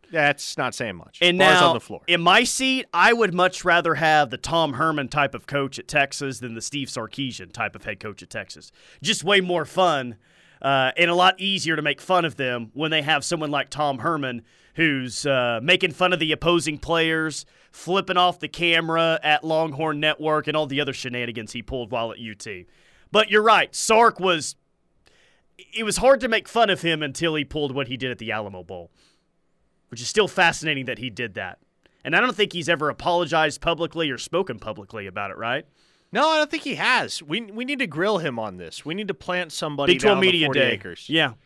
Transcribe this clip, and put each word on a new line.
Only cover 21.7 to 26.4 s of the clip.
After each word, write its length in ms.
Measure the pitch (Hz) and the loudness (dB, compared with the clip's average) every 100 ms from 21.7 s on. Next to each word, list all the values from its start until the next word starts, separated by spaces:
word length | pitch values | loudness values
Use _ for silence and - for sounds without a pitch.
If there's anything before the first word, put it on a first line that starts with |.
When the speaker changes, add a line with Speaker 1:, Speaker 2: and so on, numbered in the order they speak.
| 135 113 | -8 -6
Speaker 2:
while 180 | 120 113 | -4 -6
at 80 | - | -8
U 160 | 117 | -14
T. 320 | 101 113 92 92 _ _ _ - | -14 -14 -14 -16 _ _ _ 0
But 180 | 208 214 | 2 4
you're 120 | 208 | 4
right, 300 | 220 202 139 - | 6 6 4 -2
Sark 420 | - 220 233 - | 4 6 6 4
was, 380 | 185 165 - - _ _ _ _ _ _ _ _ _ _ - | 0 0 -2 -12 _ _ _ _ _ _ _ _ _ _ -12
it 120 | 208 | -6
was 140 | 214 175 | -4 2
hard 200 | 240 269 | 6 6
to 80 | 240 | 4
make 200 | 220 | 0